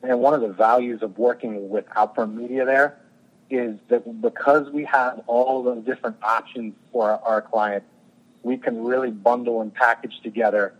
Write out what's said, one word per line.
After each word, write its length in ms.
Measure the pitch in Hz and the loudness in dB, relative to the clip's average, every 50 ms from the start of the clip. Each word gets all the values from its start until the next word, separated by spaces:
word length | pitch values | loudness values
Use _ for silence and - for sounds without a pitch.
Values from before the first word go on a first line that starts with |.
| 123 | 0
And 180 | 127 127 120 | 0 0 4
one 120 | 120 139 151 | 4 4 4
of 80 | 147 | 4
the 80 | 117 107 | 0 -2
values 540 | 95 90 110 110 117 127 123 120 120 110 113 | 0 2 4 6 6 4 2 0 -4 -6 -6
of 160 | 107 95 - | -8 -4 0
working 500 | 117 123 123 120 - 120 107 104 98 95 | 2 2 2 0 -6 -8 -8 -8 -8 -4
with 160 | 101 107 98 - | -4 -4 -4 -4
Outfront 440 | - 107 107 107 - - 117 107 107 | 0 0 0 0 0 -4 -4 -4 -4
Media 320 | 113 120 120 123 135 127 | -10 -10 -6 -2 -2 0
there 340 | 127 135 135 139 147 143 - _ _ _ _ _ _ _ _ _ _ | 2 4 2 2 2 0 -8 _ _ _ _ _ _ _ _ _ _
is 260 | 135 127 120 117 107 104 _ _ | -2 -2 -2 -2 -6 -10 _ _
that 340 | 123 120 - 117 113 110 110 | 0 0 0 -4 -12 -4 -4
because 480 | 117 - - - 143 143 151 143 139 | -4 -4 0 2 4 4 4 4 0
we 140 | 143 147 151 | -6 -6 -6
have 340 | 139 - 135 127 123 120 113 110 | 0 2 2 2 2 -2 -6 -6
all 360 | - 117 120 127 131 131 131 123 | -2 2 2 2 2 2 0 0
those 220 | 123 123 117 110 | -2 -2 -2 -4
different 320 | 120 117 - - 120 110 - - | -6 -6 -4 -4 -8 -8 -4 0
options 520 | 107 113 113 - - - 123 117 110 - _ _ _ | 0 0 0 0 -6 -12 -12 -12 -12 -12 _ _ _
for 200 | _ 123 110 104 | _ 0 2 2
our, 80 | 107 107 | 0 0
our 240 | - 117 110 107 107 | 0 0 0 0 -2
clients, 440 | - - 110 107 104 101 101 - _ _ _ _ _ _ _ _ _ _ _ _ | -2 -2 0 0 0 -2 -4 -6 _ _ _ _ _ _ _ _ _ _ _ _
we 140 | 120 127 | -6 -6
can 260 | 123 - - 120 113 113 | -4 -4 -6 -4 -4 -4
really 280 | 120 127 131 131 123 | -2 -2 0 -2 -2
bundle 500 | 110 104 98 117 120 123 123 120 117 113 | -6 -2 0 0 0 0 -2 -2 -2 -2
and 140 | 110 107 101 | -4 -6 -2
package 480 | - 127 120 117 - - 110 - - _ | 0 2 2 2 0 -4 -16 -16 -12 _
together 500 | 120 104 113 113 107 101 104 101 98 - - | -10 -4 0 0 2 2 2 0 -2 -4 -12